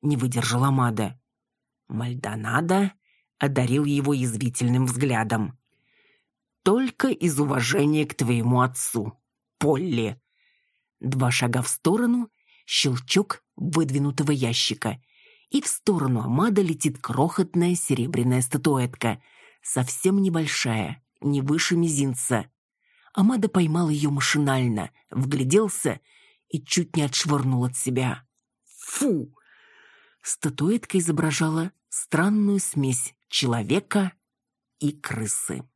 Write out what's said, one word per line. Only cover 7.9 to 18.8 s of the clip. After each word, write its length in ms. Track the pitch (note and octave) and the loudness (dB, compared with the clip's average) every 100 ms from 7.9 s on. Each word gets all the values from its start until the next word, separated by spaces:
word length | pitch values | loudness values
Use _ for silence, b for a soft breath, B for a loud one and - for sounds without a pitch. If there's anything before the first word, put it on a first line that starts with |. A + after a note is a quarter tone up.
| D3+ D3+ | 2 0
к 100 | - | -2
твоему 460 | A#2+ A#2+ A2+ B2 | 0 2 2 4
отцу, 580 | B2+ B2+ - A#2 G#2 - _ _ _ _ | 2 0 -4 -4 -6 -10 _ _ _ _
Полли». 640 | C#3+ C#3 F#3 A#2 A2 - _ _ _ _ _ _ _ _ | 2 2 0 -2 -2 -6 _ _ _ _ _ _ _ _
Два 320 | C3+ C3+ B2+ | -6 0 0
шага 300 | B2 A#2+ B2 | 2 0 0
в 60 | B2 | -2
сторону, 600 | - - G#3 A#3+ A#3+ A3+ b b b b | -2 0 2 2 0 -2 b b b b
щелчок 760 | - C#3+ B2 - F#3 G3+ - _ - | 0 0 0 0 0 0 -6 _ -8
выдвинутого 760 | - D#3 D#3 C3+ C#3+ C3 D3 | -2 0 0 0 -2 -2 0
ящика — 680 | D3 B2 A#2+ - G#2+ A2 - b b b b b | 0 0 0 -2 -2 -4 -6 b b b b b
И 120 | C#4 | -4
в 60 | - | -2
сторону 540 | - - F#3 C#3 A#2+ | -4 0 0 2 0
Амада 400 | - B2+ G#3+ G3+ | 0 2 2 2
летит 360 | F#3 D#3+ D3+ - | 2 0 -2 -2
крохотная 760 | - B2+ D#3+ - F3 F3 F3 F3 | -6 0 0 2 0 2 2 0
серебряная 680 | - B2 A#2 A#2+ B2 B2+ | 0 -2 0 0 2 2
статуэтка, 800 | B2+ C#3 C#3+ C3+ | 0 0 0 0